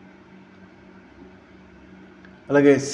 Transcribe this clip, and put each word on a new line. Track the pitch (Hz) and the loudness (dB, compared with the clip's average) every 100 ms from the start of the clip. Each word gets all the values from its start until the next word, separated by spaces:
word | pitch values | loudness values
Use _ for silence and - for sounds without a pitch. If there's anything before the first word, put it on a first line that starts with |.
| - - - - - - - - - 190 - - - - - - - - - - - - - - - | -20 -20 -20 -20 -20 -20 -20 -20 -20 -20 -20 -20 -20 -20 -20 -20 -20 -20 -20 -20 -20 -20 -20 -20 -4
అలాగే | 143 143 135 - | 0 2 0 -2